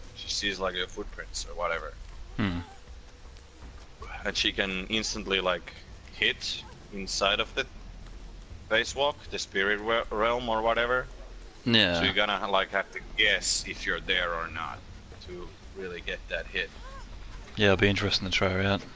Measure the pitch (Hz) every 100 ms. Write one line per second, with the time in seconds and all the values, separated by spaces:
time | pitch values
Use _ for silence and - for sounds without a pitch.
0 | - - - - 104 92 95 90 90 101
1 | 101 - 82 - - 82 85 82 76 -
2 | - - - - 101 87 87 - - -
3 | - - - - - - - - - -
4 | - - 101 - 107 104 98 92 95 110
5 | 107 113 95 95 92 87 - - - -
6 | - - 107 - - - - - - 101
7 | 95 - 98 107 110 - 131 - - -
8 | - - - - - - - 110 117 131
9 | 143 147 - 101 - 98 98 104 110 113
10 | - 110 113 120 123 110 113 117 120 127
11 | 127 - - - - - 120 113 95 85
12 | 95 95 104 98 101 95 95 98 - 95
13 | - - 107 95 - - - - - 85
14 | 85 90 87 82 82 80 76 - - -
15 | - - - 175 175 - - - 90 87
16 | - 90 - 87 80 95 82 - - -
17 | - - - - - - 101 95 101 98
18 | 101 - 98 - 98 92 98 98 -